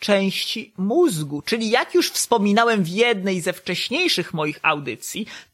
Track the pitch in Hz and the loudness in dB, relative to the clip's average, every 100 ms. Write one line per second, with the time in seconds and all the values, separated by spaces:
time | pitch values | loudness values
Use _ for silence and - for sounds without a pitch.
0 | - 202 196 - - 226 - - 196 311 | 0 2 2 -2 -6 -8 -10 -6 0 4
1 | 339 160 147 147 - 226 220 240 - 359 | 2 2 -4 -6 -4 -2 2 0 2 0
2 | - - - 233 202 208 233 220 165 190 | 0 -2 0 2 4 4 4 2 0 2
3 | 240 208 190 185 180 175 - 175 - 285 | 2 2 0 -2 -2 -6 -6 -6 -2 0
4 | 359 - 165 160 151 151 156 151 139 110 | 0 0 -2 -4 -4 0 0 0 -4 -10
5 | - - - - - | -10 -10 -10 -12 -16